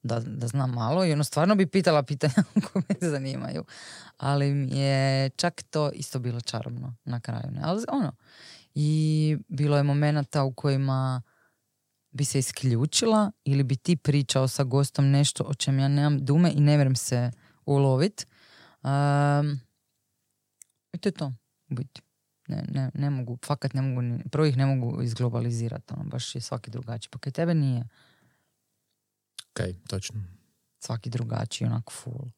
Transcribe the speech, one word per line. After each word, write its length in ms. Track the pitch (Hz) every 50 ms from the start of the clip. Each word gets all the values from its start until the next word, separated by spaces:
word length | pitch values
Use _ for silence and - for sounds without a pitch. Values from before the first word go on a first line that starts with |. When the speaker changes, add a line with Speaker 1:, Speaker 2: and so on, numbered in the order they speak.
Speaker 1:
Da, 180 | - 120 117 117
da 260 | 113 113 107 - 120 117
znam 220 | 113 139 135 127
malo 340 | 123 120 113 117 151 185 190
i 80 | 170
ono, 120 | 151 147 147
stvarno 300 | - - 147 160 190 214
bi 120 | 190 190
pitala 360 | - - 196 170 185 160 147
pitanja 320 | 135 - 147 - - 151 -
<laughs> 100 | - - - - -
koja 200 | - - - 196 - -
me 200 | 196 - 180 165
zanimaju. 560 | 147 139 135 135 135 131 127 131 135 - - - - - - - - - - - _
Ali 380 | _ 131 135 143 143 139 143 143
mi 240 | 143 139 127 135 139
je 520 | 139 139 135 135 135 135 135 135 135 135
čak 320 | _ - - 175 - -
to 280 | - _ - 156 151 143
isto 280 | - - 135 - - 127
bilo 220 | 120 123 120 120
čarobno 540 | 117 - - 113 113 123 120 120 127 131 120 _ _
na 160 | - 123 113
kraju, 300 | - - 117 117 117 135
ne? 100 | - 135 143
Ali 200 | 156 185 220 240 -
ono, 240 | 269 277 208 139 - _ _ _ - - - - - - _ _ _
i 140 | 147 147 151 156 156 156 156 156 156 156 151 156 - - _
bilo 280 | 160 135 147 147 147
je 60 | 143
momenata 600 | 143 143 143 147 147 147 151 151 139 - - 151 139
u 80 | 135
kojima 720 | 123 - - 143 135 135 139 135 131 131 131 131 127 127 - _ _ _ _ _ _ _ _ _ _ _ _ _ _ _ _ _
bi 140 | - 127 143
se 140 | - - 139
isključila 920 | 127 - - - - 131 117 113 135 156 - - 240 226 220 214 208 202 - _ _
ili 180 | 139 139 139
bi 140 | 139 120 135
ti 200 | - _ - 175
pričao 520 | 139 _ - 139 143 135 - - 135 131 127
sa 160 | - - 139
gostom 460 | 123 127 139 143 - _ - 139 139
nešto 340 | 139 139 143 - - - 151
o 100 | - 143
čem 240 | - - 143 135 135
ja 100 | 135 139
nemam 360 | 143 143 143 147 147 139 139
dume 280 | 131 143 165 175 165
i 80 | 147 147
ne 160 | 147 147 151 147
vrem 180 | 139 131 131
se 340 | 120 - - 127 120 123 120 120 _ _ _ _ _ _
ulovit. 600 | - 143 139 139 139 131 127 160 208 - - - _ _ _ - - - - - - _ _
Ehm, 680 | - 135 139 139 143 143 143 143 143 143 143 143 147 147 143 135 - _ _ _ _ _ _ _ _ _ _ _ _ _ _ _ _ _ _ _ - _ _ _ _ _
i 60 | - 170
to 100 | - 202
je 40 |
to, 200 | - - 156 139 123 - _ _ _ _ _ _
u 40 | 135
biti. 260 | 120 147 - _ - _ _ _ _ _ _ _ _ _ -
Ne, 160 | - - - -
ne, 220 | - 135 131 127 -
ne 160 | - 143 143
mogu, 280 | 143 131 123 120 120 123 -
fakat 300 | - 147 - - 135 -
ne 80 | 135
mogu 200 | 131 135 127 123
ni, 220 | 123 120 120 - - -
prvo 160 | - 143 156
ih 100 | 151 131
ne 100 | 127 135
mogu 360 | 139 135 131 120 120 - -
izglobalizirat, 920 | 123 117 117 - 123 120 117 117 117 120 117 113 117 117 113 - - -
ono, 120 | - - -
baš 300 | 95 - 127 - - -
je 60 | 127
svaki 300 | 117 - 135 117 - -
drugačiji. 400 | 110 123 123 113 117 113 - -
Pa 80 | - 127
kaj 140 | - 143
tebe 220 | 131 - 165 170 170
nije? 340 | 156 143 135 127 120 120 117 _ _ _ _ _ _ _ _ _ _ _ _ _ _ _ _ _ _ _ _ _ _ _ _ _ _ _ _ _ - - _
Speaker 2:
Kaj, 220 | _ - 90 92 87 90 _ -
točno? 340 | 101 95 - - - 107 95 90 92 - _ _ _ _ _ _ _ _
Speaker 1:
Svaki 300 | - - 117 113 - 120
drugačiji, 560 | 117 120 120 113 113 - 113 113 - - -
onako 260 | 117 117 120 113 -
full. 320 | - - - 123 120 131 131 123 -